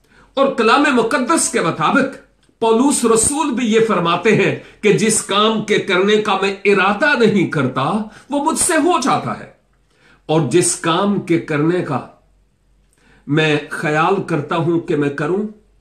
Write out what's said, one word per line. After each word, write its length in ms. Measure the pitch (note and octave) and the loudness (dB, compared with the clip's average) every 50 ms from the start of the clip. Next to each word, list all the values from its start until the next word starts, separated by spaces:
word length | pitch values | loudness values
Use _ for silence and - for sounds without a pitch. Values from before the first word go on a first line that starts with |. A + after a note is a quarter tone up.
| _ _ _ - - _ - | _ _ _ -20 -20 _ -2
اور 220 | C4 C4+ - - | 0 0 0 2
کلام 280 | - G#3+ A3+ A#3+ C#4+ D4 D4+ C4 | 2 2 4 4 4 2 2 2
مقدس 560 | A#3+ G#3+ A3+ D4 C#4 B3 D#4 E4 D#4 - - | 2 0 0 0 -2 0 0 0 0 0 -2
کے 120 | - G#3+ | -2 -2
مطابق 680 | F3+ E3 C#3+ - D#3+ E3+ A#3 C#4 - - - - - _ _ _ _ _ _ - | -2 -2 -2 -2 0 0 2 2 0 -2 -6 -12 -20 _ _ _ _ _ _ -2
پولس 460 | A#3 A3+ A3 A3+ C4 D4 C4 - A#3+ | 0 2 2 4 2 2 0 0 0
رسول 480 | A3+ A3 A3 - - C#4+ D4+ D#4+ C#4 A#3+ | 2 2 2 2 0 0 -2 -2 -2 -2
بھی 200 | G#3 B3+ G#3+ G#3+ | -2 0 2 2
یہ 60 | A3 A3 | 2 2
فرماتے 480 | A3 G3 F3 E3+ E3+ F3 E3+ - A3+ G3 | 0 0 -2 0 -2 -2 0 2 2 2
ہیں 200 | E3 G3 D#3+ C3 - - - - _ | 2 2 0 -2 -6 -10 -18 -8 _
کہ 120 | - G3+ F3+ | 2 2 2
جس 280 | D3+ G#3+ A3 G#3 - | 2 2 0 0 -2
کام 440 | - - F#3+ G3+ G#3+ A3 A3 G#3 - | -2 -2 0 2 2 2 0 -2 -2
کے 120 | - G#3 | -2 -2
کرنے 400 | F#3 - - F3+ F3+ G3 G#3 G#3+ | -2 -2 0 0 0 2 2 2
کا 200 | G#3+ G#3+ G#3 G3 F#3+ | 2 0 0 -2 -2
میں 140 | F#3+ G3 G3 - - | -2 -4 -4 -2 0
ارادہ 520 | G3+ G3 F#3+ F#3 G3 G#3 G3+ D#4 D4 D4 A#3+ | 2 2 2 2 0 0 0 0 0 2 2
نہیں 280 | A3+ G#3 G#3 G3+ D#3+ | 2 2 4 2 0
کرتا 560 | - - D#3 C3 B2 - C3+ C3+ D#3 F#3+ A3 G#3+ - - - - - | 0 -2 -2 -2 -2 -2 -2 -4 -2 -2 -4 -6 -8 -14 -20 -10 -6
وہ 160 | C4 C#4+ D4 | -4 -2 -2
مجھ 140 | D#4+ D#4+ D#4 | -2 -2 -2
سے 140 | - - E4 | 0 0 0
ہو 260 | D#4+ C#4+ F4 F4 D#4+ | 2 2 2 0 0
جاتا 400 | B3 B3 D#3 B2+ - B2 G2+ - | 0 0 -2 -2 -2 -6 -8 -10
ہے، 120 | - - - _ _ _ _ _ _ _ _ _ _ _ _ _ _ | -12 -18 -20 _ _ _ _ _ _ _ _ _ _ _ _ _ _
اور 160 | - D3+ D#3+ | 0 0 0
جس 340 | E3 B2+ - F3 F3 - - | 2 2 2 2 2 2 -2
کام 460 | - - E3+ D#3+ F#3 G3+ G3+ G#3 E3+ | -2 -2 -2 0 0 0 0 0 -2
کے 180 | - - E3+ D3 | 0 0 -2 -2
کرنے 420 | - - D#3 C#3+ D3+ E3 F3+ F3+ | -2 -2 -2 0 0 0 0 -2
کا 260 | D3 D#3 C#3 B2 - - - _ _ _ _ _ _ _ _ _ _ _ _ _ _ _ _ _ _ _ _ _ - | -2 -4 -6 -6 -8 -10 -20 _ _ _ _ _ _ _ _ _ _ _ _ _ _ _ _ _ _ _ _ _ -6
میں 300 | - C#3+ D#3+ D#3 D#3 D3 D3 - - | -2 0 2 2 2 0 0 -2 -6
خیال 540 | - - - D#3 D3+ D#3 D#3+ E3+ G3 F#3+ - | -8 -6 -4 -2 0 2 2 2 0 0 -2
کرتا 320 | - E3 D3 C3 - F3 | -2 -4 -4 -4 -4 -2
ہوں 240 | E3+ D3+ E3+ E3+ D#3+ | -2 0 0 0 -2
کہ 160 | - - E3 | -2 -2 -2
میں 140 | C#3+ D3 C#3+ | 0 -2 -2
کروں 380 | C#3 - D3+ D3+ F3+ G3+ G#3+ G#3+ - - _ _ _ _ | -2 -4 -4 -2 -2 -2 -4 -6 -8 -14 _ _ _ _